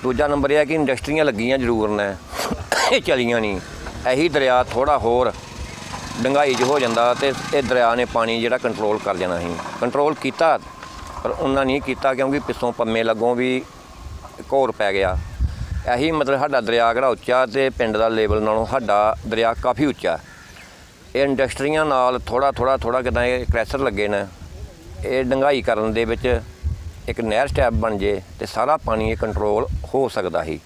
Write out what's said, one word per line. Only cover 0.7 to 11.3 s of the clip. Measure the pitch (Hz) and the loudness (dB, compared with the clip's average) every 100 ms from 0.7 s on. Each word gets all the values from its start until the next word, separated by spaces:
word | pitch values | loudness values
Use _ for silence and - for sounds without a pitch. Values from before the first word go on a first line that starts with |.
ਇੰਡਸਟਰੀਆਂ | 160 139 123 - 156 151 | 2 2 0 0 2 2
ਲੱਗੀਆਂ | 107 117 135 | 2 0 0
ਜ਼ਰੂਰ | 120 117 107 | 2 2 2
ਨੇ, | 104 101 95 - - - - - - - | 0 -2 -4 -10 -8 -6 -6 -4 0 2
ਇਹ | 269 | 2
ਚਲੀਆਂ | 175 139 120 117 | 2 0 2 2
ਨਹੀਂ। | 110 95 - - - - 127 | 0 -4 -8 -14 -12 -4 0
ਇਹੀ | 127 170 | 2 2
ਦਰਿਆ | 147 131 127 | 2 4 4
ਥੋੜ੍ਹਾ | 123 120 139 139 | 2 0 2 2
ਹੋਰ | 113 120 123 - - - - - - - - - | 4 2 2 -2 -12 -12 -12 -12 -12 -12 -10 -2
ਡੂੰਘਾਈ | 120 139 147 123 | 2 2 2 2
'ਚ | |
ਹੋ | 123 147 | 2 2
ਜਾਂਦਾ | 123 113 120 | 2 4 2
ਤੇ | 123 139 127 - | 4 0 0 -2
ਇਹ | 147 | -2
ਦਰਿਆ | 127 127 117 120 | 2 4 4 4
ਨੇ | 120 | 2
ਪਾਣੀ | 120 113 113 | 0 0 0
ਜਿਹੜਾ | 117 123 | 0 0
ਕੰਟਰੋਲ | 123 98 107 107 | 0 0 0 0
ਕਰ | 101 92 | 0 -2
ਜਾਣਾ | 90 87 | 0 -2
ਸੀ। | 85 82 - - | -4 -6 -8 -4
ਕੰਟਰੋਲ | 120 139 147 | -2 2 0
ਕੀਤਾ | 156 135 - 165 127 - - - - - - | 0 -4 2 2 2 -2 -16 -16 -16 -14 -8
ਪਰ | |
ਉਨਾ | - | -6